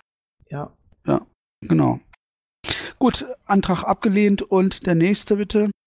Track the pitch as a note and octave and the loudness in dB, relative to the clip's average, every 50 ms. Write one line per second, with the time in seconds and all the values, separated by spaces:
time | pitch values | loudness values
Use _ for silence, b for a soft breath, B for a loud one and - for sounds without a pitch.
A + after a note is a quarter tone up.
0 | _ _ _ _ _ _ _ _ _ _ - C#3+ - - - _ _ _ _ _ | _ _ _ _ _ _ _ _ _ _ -12 -12 -12 -14 -16 _ _ _ _ _
1 | _ - - - - - _ _ _ _ _ _ - - E2 D#2 C#2 B1 B1+ - | _ -2 -2 -2 -2 -8 _ _ _ _ _ _ -2 0 2 2 2 2 0 -4
2 | - _ _ _ _ _ _ _ _ _ _ _ B B B B B B B - | -8 _ _ _ _ _ _ _ _ _ _ _ B B B B B B B 0
3 | C4 A#3+ - - - - B3+ - _ - G3+ G3 - - - - - - G3 - | 0 0 0 -2 -6 -12 -14 -12 _ 0 0 0 2 0 -2 -2 -2 -2 -2 0
4 | - A3 F#3+ G#3 G#3 G3+ G3+ - - - G3 F#3+ F#3 F#3+ - - - F#3 E3+ E3 | 0 0 2 2 4 2 2 0 0 0 2 2 2 0 -2 -4 -2 0 2 2
5 | E3 F#3+ G#3 - - - G#3 G3+ G3+ G3+ - G#3 G#3 G3+ - _ _ | 2 2 0 0 -2 -2 -2 -2 0 0 0 0 0 0 -2 _ _